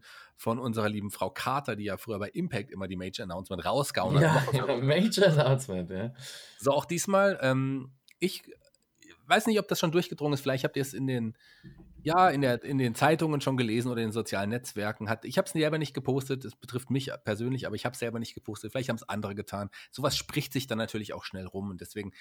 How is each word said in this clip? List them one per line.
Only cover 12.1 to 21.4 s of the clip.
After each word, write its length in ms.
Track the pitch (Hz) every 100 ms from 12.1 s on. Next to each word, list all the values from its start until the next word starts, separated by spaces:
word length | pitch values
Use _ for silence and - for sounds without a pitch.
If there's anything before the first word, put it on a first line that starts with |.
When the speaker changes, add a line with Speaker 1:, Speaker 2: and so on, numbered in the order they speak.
| 180 185
Speaker 1:
in 100 | 143
der, 240 | 131 120
in 140 | 85 135
den 160 | 123
Zeitungen 460 | 107 147 160 160 143
schon 160 | 135 127
gelesen 360 | 117 117 123
oder 80 | 117
in 80 | 110
den 40 |
sozialen 380 | 110 107 98 101
Netzwerken. 580 | 120 - 104 104 - 107
Hat, 160 | 110
ich 140 | 117 190
hab's 140 | -
selber 260 | 160 151 156
nicht 160 | 147
gepostet. 500 | 139 131 135 131 131
Es 120 | 107 -
betrifft 340 | - 120 -
mich 220 | 135 135 -
persönlich, 420 | - 104 120 131 87
aber 100 | 107
ich 80 |
hab's 140 | 120 -
selber 200 | 117 117
nicht 160 | 113
gepostet. 380 | - - 104 107
Vielleicht 160 | 123 123
haben's 140 | 113
andere 320 | - 104 104
getan. 340 | 101 - 101 98 - -
Sowas 260 | - 139 -
spricht 360 | - 147 -
sich 140 | 131 -
dann 120 | 113
natürlich 340 | 110 107 101
auch 120 | 90
schnell 220 | - 95